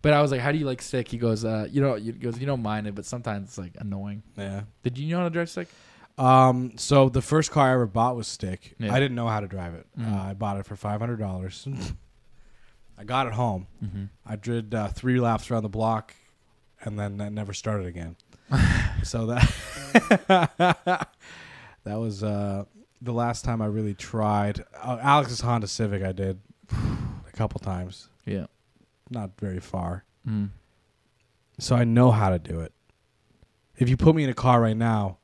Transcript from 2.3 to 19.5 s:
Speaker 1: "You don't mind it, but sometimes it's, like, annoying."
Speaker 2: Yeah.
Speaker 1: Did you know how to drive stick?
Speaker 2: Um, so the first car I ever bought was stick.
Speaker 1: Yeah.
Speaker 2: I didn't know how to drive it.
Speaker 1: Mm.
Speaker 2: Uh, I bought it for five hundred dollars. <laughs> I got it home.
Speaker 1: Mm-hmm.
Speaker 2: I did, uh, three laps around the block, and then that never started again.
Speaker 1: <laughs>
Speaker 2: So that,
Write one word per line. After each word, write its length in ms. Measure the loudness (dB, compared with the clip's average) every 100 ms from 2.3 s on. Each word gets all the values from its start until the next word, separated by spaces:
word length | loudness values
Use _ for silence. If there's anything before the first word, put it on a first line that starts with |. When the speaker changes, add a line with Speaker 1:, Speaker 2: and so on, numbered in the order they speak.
| -6
Speaker 1:
"You 60 | -4
don't 160 | -4
mind 240 | -2 -4 -6
it, 80 |
but 100 | -8 -10
sometimes 420 | -8 -6 -8 -8
it's, 100 | -12
like, 140 | -14 -10
annoying." 420 | -8 -6 -8 -10 -14 -10
Speaker 2:
Yeah. 240 | -8 -8 -10 _
Speaker 1:
Did 120 | -8 -6
you 80 | -4
know 80 | -2
how 60 |
to 60 | -2
drive 180 | -2 -4
stick? 180 | -6 -10 -14 -20 -20 -20 0
Speaker 2:
Um, 540 | 6 8 8 4 -2 -8
so 320 | 2 6 6
the 140 | 4
first 260 | 2 0 2
car 220 | 4 4
I 20 |
ever 140 | 4 2
bought 280 | 2 0 0
was 120 | -8
stick. 480 | -8 -8 -8 -12 -8
Speaker 1:
Yeah. 160 | -2
Speaker 2:
I 60 | 0
didn't 160 | 0 0
know 120 | -2
how 120 | -2
to 80 | -4
drive 260 | -8 -10
it. 140 | -12 -14 -8
Speaker 1:
Mm. 140 | -4
Speaker 2:
Uh, 80 | -4 -4
I 40 | -6
bought 220 | -4 -4
it 80 | -8
for 80 | -8
five 240 | -4 -4
hundred 180 | -4 -4
dollars. 500 | -4 -4 -8 -10 -10 -8 -8 -10 -14 _ _
<laughs> 680 | -20 -20 -20 -20 _ -20 -20
I 60 | -4
got 200 | -2 -2
it 80 |
home. 320 | 0 -2 -2 -8 -12
Speaker 1:
Mm-hmm. 200 | -10 -8 -12 _
Speaker 2:
I 120 | -12 -10
did, 400 | -4 -4 -4 -4
uh, 140 | -4
three 300 | -4 0 2
laps 300 | 2 0 -2
around 140 | -4
the 60 | -2
block, 440 | -2 0 0 -4 -20 _ _ _ _ _ _ -8
and 140 | -6
then 160 | -6 -6
that 140 | -8
never 220 | -6 -6
started 340 | -6 -4 -2 -4
again. 300 | -8 -12 -14 _ -20 _
Speaker 1:
<laughs> 60 | 4 4 4 0 -2
Speaker 2:
So 220 | -4 -2 -2
that, 240 | 4 4